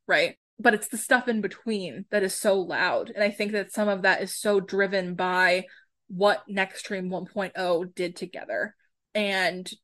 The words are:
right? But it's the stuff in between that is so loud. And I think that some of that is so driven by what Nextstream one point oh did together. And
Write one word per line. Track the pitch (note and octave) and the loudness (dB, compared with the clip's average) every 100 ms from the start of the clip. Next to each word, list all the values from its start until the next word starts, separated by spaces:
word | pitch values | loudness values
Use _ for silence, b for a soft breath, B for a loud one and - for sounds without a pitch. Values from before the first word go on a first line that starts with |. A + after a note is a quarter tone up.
| - | 0
right? | E3 E3 - _ - | 2 2 -2 _ 0
But | A#3+ | 4
it's | G#3+ - | 4 0
the | G#3+ | -6
stuff | - B3 B3 | 2 2 2
in | A3 | -2
between | G3 - A#3 G#3 F3+ B2+ G3 | -2 -4 -6 -4 -4 -10 -4
that | G#3 | 0
is | F#3+ | 0
so | - A3 G3 | 0 2 2
loud. | E3+ C3+ F3 A#2+ E2+ | 2 0 0 0 -2
And | G#3 | 0
I | G#3 | 0
think | G#3 G#3 | 0 -2
that | G#3+ F#3+ | -2 -4
some | - G#3 | -2 0
of | G3 | 2
that | F#3+ E3+ | 2 2
is | F#3 - | 0 -2
so | G#3+ G3+ | 2 2
driven | F#3+ F#3+ G3 F#3+ F3+ F3+ | 2 0 0 0 -2 -2
by | F#3 F3+ F#3 F3+ F#3 b b _ - | 0 4 4 4 0 b b _ -12
what | F3+ G#3 F3+ - | 2 2 2 -2
Nextstream | G3 F#3+ - - G3 F3+ | -2 -2 -4 -8 -6 -4
one | F3+ | -6
point | F#3 G#3+ F#3 F3 | -6 -6 -6 -2
oh | F3+ E3+ | 0 0
did | F3+ F3+ F3 | -2 -6 -6
together. | F3 F3+ - - - G#3+ - _ _ _ | -6 -10 -10 -6 -4 -4 -8 _ _ _
And | G#3+ G3+ F#3+ F3+ F3+ F#3 - | -2 0 0 0 -2 -8 -14